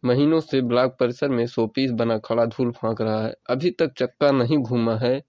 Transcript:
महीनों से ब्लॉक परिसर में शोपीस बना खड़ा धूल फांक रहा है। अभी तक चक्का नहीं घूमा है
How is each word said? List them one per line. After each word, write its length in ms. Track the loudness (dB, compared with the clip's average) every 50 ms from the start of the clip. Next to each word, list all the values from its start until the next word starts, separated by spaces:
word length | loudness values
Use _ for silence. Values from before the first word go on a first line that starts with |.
| 0
महीनों 340 | 0 2 2 2 2 2 0
से 220 | 0 0 -2 -2
ब्लॉक 360 | 0 2 2 2 2 0 0 _
परिसर 300 | -2 -2 0 -2 -2 -2
में 160 | 0 0 -2
शोपीस 460 | -2 0 -2 -2 -2 0 -2 -2 -2
बना 260 | 0 0 0 0 0
खड़ा 280 | -2 -2 -2 0 0 0
धूल 260 | 0 0 -2 -2 -2
फांक 300 | -2 -4 -4 -4 -2 -2
रहा 260 | -2 -2 0 -2 -2
है। 60 | -4 -6 _ _ -6
अभी 220 | -4 -2 -2 -4
तक 220 | 0 0 -2 -2 0
चक्का 340 | -4 -4 -4 _ _ 2 2
नहीं 260 | 4 2 2 2 2
घूमा 380 | 0 0 0 0 0 0 0 0
है 280 | 0 0 0 -2 -2 -4